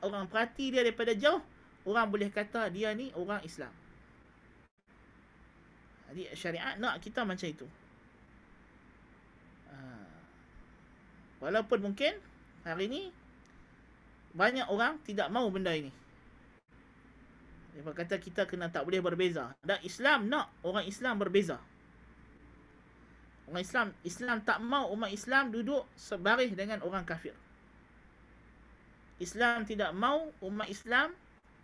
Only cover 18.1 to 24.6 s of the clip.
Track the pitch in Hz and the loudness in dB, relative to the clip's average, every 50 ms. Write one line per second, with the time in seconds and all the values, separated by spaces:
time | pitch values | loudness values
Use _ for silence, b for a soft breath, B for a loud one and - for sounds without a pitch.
18.1 | 196 180 - 190 175 - 190 180 - 175 175 170 170 165 139 170 185 185 175 175 | -2 -2 -2 -2 0 0 0 0 0 -4 -4 -2 -2 -2 0 2 2 2 2 2
19.1 | 170 175 185 180 170 156 127 117 139 _ - 165 196 185 - 185 - - 233 277 | 2 4 2 2 2 0 -4 -6 -8 _ -2 0 0 0 -2 -6 -4 2 4 6
20.1 | 302 254 202 214 277 302 233 - - - - 170 185 214 165 185 196 - - 254 | 6 6 4 2 0 0 0 -2 -6 -6 -4 -2 0 0 -2 -2 -4 -4 -2 -2
21.1 | 226 202 202 190 180 196 196 165 143 - - - - - - - - - - - | 0 0 2 4 4 4 4 4 0 -6 -8 -16 -20 -20 -20 -20 -20 -20 -20 -20
22.1 | - - - - - - - - - - - - - - - - - - - - | -20 -20 -20 -20 -20 -20 -20 -20 -20 -20 -20 -20 -20 -20 -20 -20 -20 -20 -20 -20
23.1 | - - - - - - - - 156 180 185 185 - 254 226 202 165 - - 175 | -20 -20 -20 -20 -20 -20 -14 -8 -6 -4 -4 0 2 2 2 0 -2 -8 -8 -8
24.1 | 175 - 240 247 233 220 208 - 190 - | -8 -4 -2 -2 -2 0 2 2 0 2